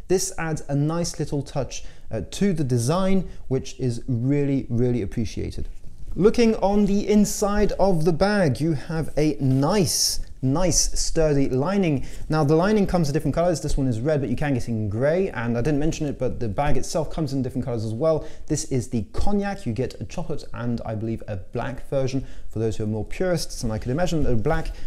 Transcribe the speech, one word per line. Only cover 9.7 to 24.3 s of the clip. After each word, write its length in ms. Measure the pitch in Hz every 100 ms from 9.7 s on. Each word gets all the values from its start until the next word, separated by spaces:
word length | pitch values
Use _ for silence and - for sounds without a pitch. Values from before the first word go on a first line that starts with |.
| 208 143 - - - - -
nice 580 | 131 147 180 139 - -
sturdy 480 | - - 160 143 135
lining. 600 | 127 147 202 180 139 - - -
Now, 160 | 156
the 120 | 147 160
lining 320 | 185 214 190
comes 200 | 185 143
in 60 |
different 220 | 147 147 135
colors. 260 | 175 165
This 160 | 147 -
one 80 | 135
is 140 | 110
red, 220 | 135 151
but 80 | 131
you 60 | 123
can 200 | 147 127
get 120 | -
in 220 | 113 107
gray, 400 | 104 139 170 190
and 260 | - 117 120
I 60 |
didn't 180 | 120 143
mention 280 | 151 - 151
it, 100 | -
but 220 | 127 -
the 100 | 117
bag 260 | 98 147 143
itself 360 | - 180 147
comes 220 | - 147
in 100 | 135
different 220 | 127 127 123
colors 200 | 120 110
as 80 |
well. 340 | 110 127 156 - - -
This 180 | 147 -
is 160 | 131 -
the 140 | 120 98
cognac. 540 | - - 202 202 196 -
You 60 |
get 260 | 113 120 -
a 40 | 104
chocolate 380 | - 170 151 - 107
and, 260 | 120 120 -
I 100 | 110
believe, 260 | 110 110 -
a 100 | 101
black 500 | - 120 123 131 -
version 380 | 139 131 131 127 - -
for 80 | 110
those 200 | 113 107
who 80 | 107
are 20 |
more 180 | 107 98
purists, 580 | - 185 165 - -
and 80 | 123
I 60 | -
could 140 | 123
imagine 340 | 135 180 165
a 100 | 127